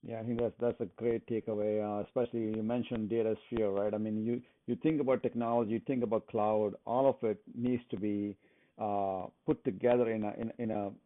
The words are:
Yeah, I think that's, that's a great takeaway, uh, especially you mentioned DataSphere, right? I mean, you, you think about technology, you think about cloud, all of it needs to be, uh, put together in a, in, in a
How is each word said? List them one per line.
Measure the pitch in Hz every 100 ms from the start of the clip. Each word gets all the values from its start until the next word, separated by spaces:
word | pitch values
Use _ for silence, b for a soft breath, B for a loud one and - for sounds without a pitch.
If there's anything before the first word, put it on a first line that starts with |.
Yeah, | - 113
I |
think | 113 117
that's, | 120 -
that's | 120 117
a | 104 -
great | 117 117 -
takeaway, | 113 110 107 104 107
uh, | 104 104
especially | 98 - 120 117 110 110
you |
mentioned | 110 120 120 120 107
DataSphere, | 117 110 107 - 117 107
right? | 98 104
I | 107
mean, | 107 107 110
you, | 120 b b -
you | 120
think | 160 156
about | 131 127
technology, | 120 117 117 120 110
you | 113 -
think | 131
about | 117 110 -
cloud, | 113 107 107 107 - -
all | 120 135
of | 131
it | 113 104 - -
needs | 123 123 -
to | 104
be, | 104 104 104 98 b b b -
uh, | 110 101 98 95 - _ -
put | 151
together | - 92 123 123 113
in | 110
a, | 104 -
in, | 113 -
in | 113
a | 104 101 -